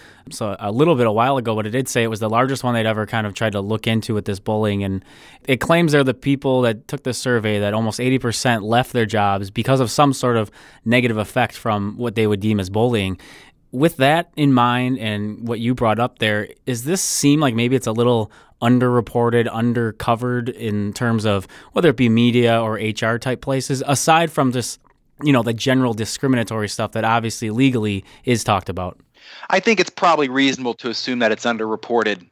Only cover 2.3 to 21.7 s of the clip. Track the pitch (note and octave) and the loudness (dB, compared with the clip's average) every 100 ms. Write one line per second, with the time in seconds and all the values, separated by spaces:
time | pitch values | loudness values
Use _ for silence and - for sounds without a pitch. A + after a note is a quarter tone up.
2.3 | A2+ C3 C3 B2 A#2 A2 A2 G#2 A#2 G#2 | 0 0 0 -2 0 0 -2 -2 -2 -4
3.3 | F#2+ A2+ G2+ G2 A2 A#2+ A2+ - G#2+ G#2 | -2 -2 -2 -2 -4 0 -2 -2 -4 -4
4.3 | G2 - G#2+ G#2+ G2+ G2 F#2+ - - - | -6 -2 0 0 0 -2 -4 -8 -20 -20
5.3 | - - B2+ - E3+ E3+ D3 C3 A#2+ C#3 | -10 -4 -2 2 2 2 2 0 0 -2
6.3 | C#3 C#3 B2+ A#2+ G#2+ - C#3+ C3 A#2 B2+ | -2 0 2 2 -2 -6 -8 -6 -4 0
7.3 | A#2+ G#2+ G#2 G#2 G#2+ A2+ G#2+ B2+ C3 A#2+ | 0 0 0 0 0 -2 -2 0 0 0
8.3 | - C3 A#2 G#2 A#2 C3 B2 A2 G#2+ G2+ | -2 0 0 0 0 0 -2 0 0 0
9.3 | G2 G2 A2 A2+ C3 A#2 - C#3+ C3 B2+ | 0 -4 -4 0 2 2 2 2 2 0
10.3 | A2+ G#2+ - - - A2+ B2 A#2+ G#2+ G2+ | 0 -2 -8 -20 -8 0 2 2 0 -2
11.3 | C3 A#2 - A#2 G#2 G2+ G#2 A#2+ A2 G#2+ | -2 -2 -2 -4 -2 -4 -6 -4 0 0
12.3 | G#2 A2 G#2 F#2+ G#2 B2 A2+ F#2+ F2+ - | 0 0 0 -2 0 0 0 -2 -6 -14
13.3 | - - _ _ B2+ E3 E3 C3+ E3 F3 | -20 -20 _ _ 0 0 2 2 2 -2
14.3 | - C#3+ B2+ A#2+ B2 B2+ C3 G#2+ G#2 G#2 | 0 2 4 4 2 -2 -2 -4 -4 -6
15.3 | G#2 A2+ A2+ A#2 B2 A2+ G#2+ B2 - A2 | -8 -8 -4 -2 0 0 0 -2 -2 -2
16.3 | G#2 G#2 - - A#2+ C3 F#3 - - C#3+ | -2 -4 -10 -8 -6 -4 -4 -2 0 2
17.3 | D3 C#3+ A2+ A#2+ B2+ A#2 A2 A#2+ A#2 G#2 | 4 2 0 0 0 0 0 2 2 -2
18.3 | - _ - A#2+ B2 B2 B2 G#2+ A#2+ A#2 | -10 _ -2 2 4 4 2 0 0 2
19.3 | A#2+ A#2 A2+ A#2+ A#2 A2+ - - A2+ B2 | 2 0 0 0 0 -2 -2 -2 0 0
20.3 | B2 A#2+ - A2+ G#2 G2+ - A#2+ A2+ G#2+ | -4 -4 -6 -4 -2 -4 -2 0 0 2
21.3 | G2+ - - - | 0 -4 -16 -6